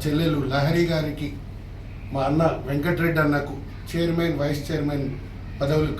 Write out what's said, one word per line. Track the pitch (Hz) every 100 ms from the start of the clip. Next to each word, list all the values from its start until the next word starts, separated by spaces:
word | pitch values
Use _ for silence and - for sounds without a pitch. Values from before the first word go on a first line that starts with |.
| 151
చెల్లెలు | 151 165 147
లహరి | 127 139 147 170
గారికి, | 170 160 151 143 143 - - - - - - - -
మా | 135
అన్న | 135 156 160 - 135
వెంకటరెడ్డి | 143 170 170 170 156
అన్నకు | 147 143 143 - - - - 165
చైర్మన్, | 170 165 170 143
వైస్ | 143 143 -
చైర్మన్ | 156 143 143 135 - - - - -
పదవులు | 139 156 143 131